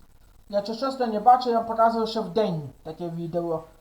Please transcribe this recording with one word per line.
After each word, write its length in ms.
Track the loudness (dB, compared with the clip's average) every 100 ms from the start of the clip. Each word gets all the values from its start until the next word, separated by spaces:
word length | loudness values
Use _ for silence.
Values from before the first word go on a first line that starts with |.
| -20 -20 -20 -20 -4
Я 120 | -4
чи 120 | -2
щось 260 | -4 -4 -2
не 200 | -2 2
бачу, 300 | 6 6 4
я 80 | 0
вам 100 | 0
показував 400 | 2 2 4 -2
ще 140 | -2
в 80 | -2
день 400 | 0 0 -2 -6 -14
таке 260 | -14 -10 -8
відео. 540 | -6 -6 -4 -4 -6 -8 -20